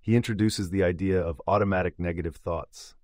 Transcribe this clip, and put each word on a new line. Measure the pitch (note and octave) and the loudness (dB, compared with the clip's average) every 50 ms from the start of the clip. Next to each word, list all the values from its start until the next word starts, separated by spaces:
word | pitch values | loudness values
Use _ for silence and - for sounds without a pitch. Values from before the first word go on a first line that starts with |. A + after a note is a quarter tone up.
He | _ - A2+ | _ 4 4
introduces | A#2+ A#2+ - A2 F#2+ G#2+ A2 - - G#2 F2 | 4 4 2 0 2 2 2 2 0 -6 -4
the | F2+ G2 F#2 | 0 2 2
idea | F2 F2+ E2+ F#2+ F#2+ F#2+ F#2 | 2 2 0 0 0 0 0
of | E2+ E2 E2 - - | 0 -2 -4 -6 -2
automatic | - F2 - G2+ G2 F#2+ F#2 F2+ F2+ - - | 0 2 2 2 2 2 0 0 -2 -4 -4
negative | F2 F2 E2+ E2+ E2+ E2+ D#2 | -4 -4 -4 -4 -6 -6 -8
thoughts | - - - E2+ E2 D#2+ - - - - - - - | -8 -6 -6 -6 -6 -6 -10 -14 -20 -20 -20 -20 -20